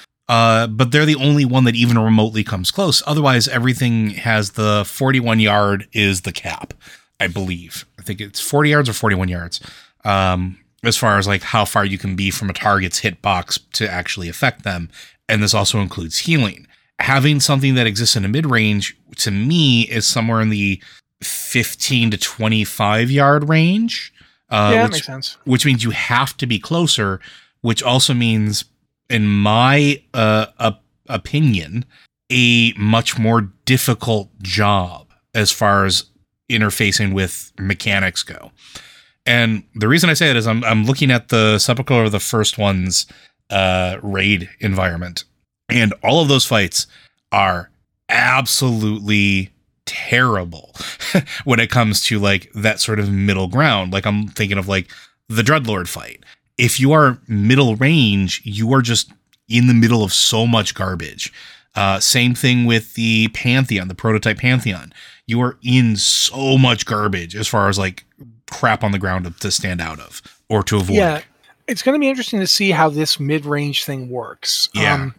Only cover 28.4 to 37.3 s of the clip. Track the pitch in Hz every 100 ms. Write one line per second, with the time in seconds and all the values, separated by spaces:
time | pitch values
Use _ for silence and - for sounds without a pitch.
28.4 | 107 104 - _ _ _ _ 117 104 101
29.4 | 101 110 127 143 147 139 _ 127 110 107
30.4 | 107 _ 117 104 _ _ - 113 - 147
31.4 | 156 98 76 107 127 _ _ _ _ 127
32.4 | 120 117 117 104 104 113 110 - 110 113
33.4 | 98 - - 131 - 117 - 107 98 _
34.4 | 95 95 104 101 90 87 - _ _ 117
35.4 | 104 - 104 101 95 92 - _ _ _
36.4 | _ 117 107 - 104 - 101 95 92